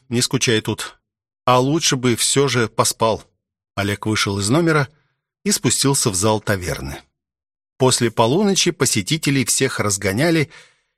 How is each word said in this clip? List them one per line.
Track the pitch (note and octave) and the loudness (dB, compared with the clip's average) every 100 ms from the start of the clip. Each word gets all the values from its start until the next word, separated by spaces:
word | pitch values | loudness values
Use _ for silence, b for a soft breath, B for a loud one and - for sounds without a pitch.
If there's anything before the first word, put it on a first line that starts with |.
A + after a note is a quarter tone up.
| - | -4
не | A#2+ | -2
скучай | - B2 - A2 | 0 0 0 0
тут. | A#2 G#2 - - _ _ _ _ - | 0 -6 -8 -14 _ _ _ _ 2
А | B2+ | 2
лучше | C3+ E3 - C3+ | 2 0 0 0
бы | B2 A2 | 0 0
все | - C3+ C#3 | 0 2 2
же | B2 G#2+ | 0 -2
поспал». | - A2+ - A2+ G2 - _ _ _ _ - | 0 -2 0 -2 -2 -6 _ _ _ _ -4
Олег | G2+ G2+ G#2+ | -2 -2 -2
вышел | G#2 G#2 G2 | -2 -2 -2
из | G2 | 0
номера | D3 E3 D3+ C3+ _ _ _ _ _ G3+ | 0 2 2 0 _ _ _ _ _ -4
и | |
спустился | G3+ B2 - C3+ C#3 B2 | -2 0 0 0 0 0
в | G2+ | 0
зал | A2 G#2+ | 0 0
таверны. | - G2 E2+ C#2 C#2 C#2+ - _ _ _ _ _ _ - | 0 -4 -4 -8 -8 -12 -16 _ _ _ _ _ _ 0
После | B2+ - A#2 | 2 2 0
полуночи | - A2+ E3 G#3 F3+ F3 | 0 2 2 2 2 0
посетителей | - B2+ G#2+ F#2 D#3+ D3+ C3+ A2+ | 0 0 0 -2 -2 -2 0 0
всех | - C3 - | 0 -2 -2
разгоняли, | G#2 G2+ G2 G2+ E3+ D#3+ C#3+ B B B B | -4 -2 -2 0 2 2 -2 B B B B